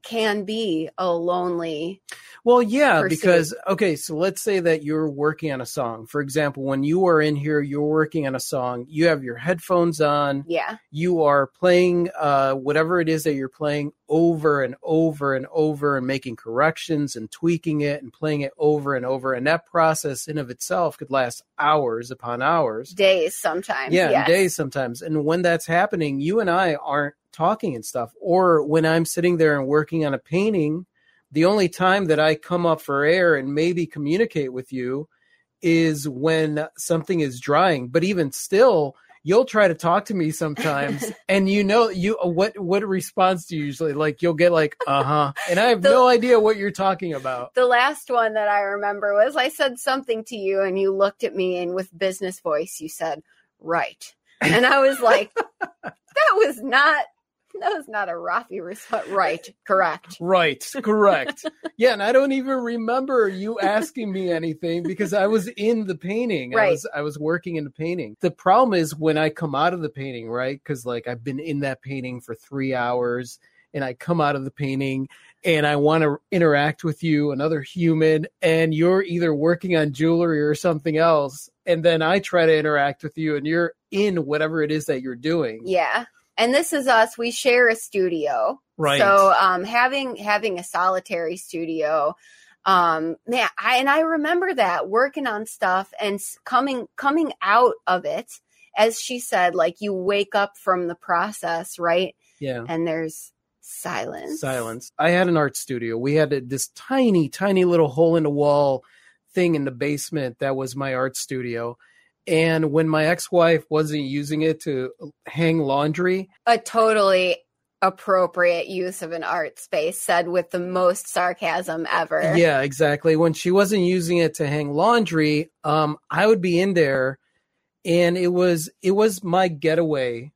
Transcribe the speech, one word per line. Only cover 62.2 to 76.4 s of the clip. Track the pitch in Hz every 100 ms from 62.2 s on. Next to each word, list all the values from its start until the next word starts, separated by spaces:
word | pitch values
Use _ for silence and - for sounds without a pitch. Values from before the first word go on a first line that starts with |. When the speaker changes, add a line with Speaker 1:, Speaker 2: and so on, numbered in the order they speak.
| 277
Speaker 2:
even | 269 262 262
remember | 233 233 220 247 269 262 208
you | 190 202 220
asking | 196 214 311 - 220
me | 190 185
anything | 165 165 151 170 170
because | 170 190 202 202
I | 196
was | 220 196
in | 233 208 233 202
the | 180
painting. | 175 214 240 175 123
I | 220
Speaker 1:
Right. | 208
Speaker 2:
was, | 156 -
I | 147
was | 151 147
working | 151 170 180 165
in |
the | 147
painting. | - 160 180 117 107
The | 180
problem | - 185 208 254 190
is | 156 156
when | 156 151
I | 156
come | 151 160 139
out | 165
of | 180
the | 151
painting, | 135 135 123 113
right? | 120 127 139
'Cause, | - 135 120
like, | 120 117
I've | 123
been | 117 135
in | 160 143
that | 139 131
painting | 131 139 127 123
for | - 113
three | _ 139 131 127
hours, | 123 123 123 120 123 - _ _ _
and | 147
I | 135 120
come | - 170
out | 147 143
of |
the | 135
painting, | - 143 135 139 135 135 - _ _
and | 185 160 147
I | 147
wanna | 147 160 156 143 _
interact | 190